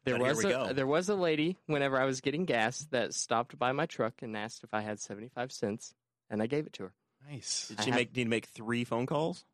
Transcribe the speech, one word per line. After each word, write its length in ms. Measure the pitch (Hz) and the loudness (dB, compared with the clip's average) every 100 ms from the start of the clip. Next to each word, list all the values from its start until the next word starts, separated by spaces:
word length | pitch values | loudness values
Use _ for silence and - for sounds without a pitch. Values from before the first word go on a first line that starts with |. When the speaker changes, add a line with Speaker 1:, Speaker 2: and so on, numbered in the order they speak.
Speaker 1:
there 140 | 131 120 | 2 2
Speaker 2:
But 40 | |
here 100 | 127 | 2
Speaker 1:
was 80 | 151 | 4
Speaker 2:
we 60 | 196 | 2
Speaker 1:
a, 40 | 135 117 | 2 0
Speaker 2:
go. 60 | |
Speaker 1:
there 140 | 135 135 | 0 2
was 220 | 156 180 | 2 2
a 60 | |
lady, 420 | 202 170 156 160 190 | 2 2 4 2 -2
whenever 340 | - 147 139 135 | -2 2 4 4
I 60 | |
was 160 | 135 131 | 2 2
getting 240 | 139 147 | 0 0
gas, 420 | 180 117 110 - 151 | 2 4 2 0 -2
that 220 | 127 98 | 0 0
stopped 440 | - - 113 120 143 | -2 0 0 0 0
by 120 | 123 | 0
my 120 | 139 | 2
truck 360 | 165 - 113 - | -2 0 -2 -2
and 160 | 120 107 | -8 -6
asked 260 | 107 - | -8 -10
if 100 | - | -4
I 80 | 107 | -4
had 180 | 107 104 | -2 -6
seventy-five 520 | - 104 117 - 127 | -8 -10 -10 -8 -8
cents, 420 | - 107 110 - _ _ _ _ | -2 -2 -2 -8 _ _ _ _
and 120 | 107 | -2
I 60 | 113 | 0
gave 180 | 147 | 0
it 80 | 151 | -2
to 100 | - | -10
her. 100 | 92 _ _ _ 139 | -14 _ _ _ -14
Speaker 3:
Nice. 380 | 139 - - - | -12 -6 -6 -4
Speaker 2:
Did 100 | 107 | -2
Speaker 1:
I 40 | |
Speaker 2:
she 60 | 110 | 2
Speaker 1:
had 60 | 123 | 2
Speaker 2:
make, 180 | 120 | 2
need 80 | 127 | -2
to 60 | 117 | 0
make 160 | 113 | 0
three 380 | - - 110 120 | -2 -12 -4 -2
phone 200 | 120 117 | 0 -2
calls? 380 | 127 151 165 175 - | 0 0 0 -4 -14